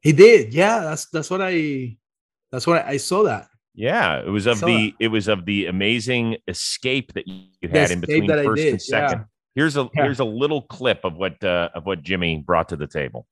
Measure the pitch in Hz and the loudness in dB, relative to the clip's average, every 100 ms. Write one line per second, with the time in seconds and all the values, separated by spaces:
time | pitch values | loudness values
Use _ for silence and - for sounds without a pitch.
0 | 147 147 208 220 110 131 196 226 165 151 | 4 10 10 10 4 0 2 0 -4 -8
1 | - 160 147 185 190 175 151 135 127 110 | -8 -8 -6 -4 -2 -2 -4 -6 -8 -14
2 | _ _ _ _ _ 127 143 170 - 139 | _ _ _ _ _ -6 0 0 0 -6
3 | - 185 208 107 - _ _ - 113 214 | -2 0 0 0 -8 _ _ -6 -2 0
4 | 107 71 58 101 101 113 170 113 107 - | 0 0 -2 -2 0 0 2 2 0 -2
5 | 113 110 101 104 87 101 87 92 98 120 | -2 0 0 -2 -2 -2 -2 -2 0 0
6 | 113 123 117 113 - 92 - - 131 135 | -2 -2 -2 -4 -8 -8 -8 -6 -4 -4
7 | - 98 - 95 95 _ 85 90 90 87 | -4 -10 -10 -16 -18 _ -4 0 0 -2
8 | 85 151 101 151 143 110 156 - - 113 | 0 0 2 0 0 0 0 -2 -2 -2
9 | 143 123 107 _ _ - 156 143 127 151 | 0 -4 -8 _ _ -2 0 0 -4 0
10 | 143 135 123 110 143 151 - - 127 101 | 0 0 -4 -2 -2 -2 -6 -4 -2 0
11 | 95 82 95 - 98 87 85 87 80 92 | -2 -4 -6 -4 -2 0 -2 -6 -6 -8
12 | 76 92 85 80 71 85 82 78 73 78 | -4 -2 -2 -4 0 0 0 -6 -8 -6
13 | 67 55 - | -8 -10 -18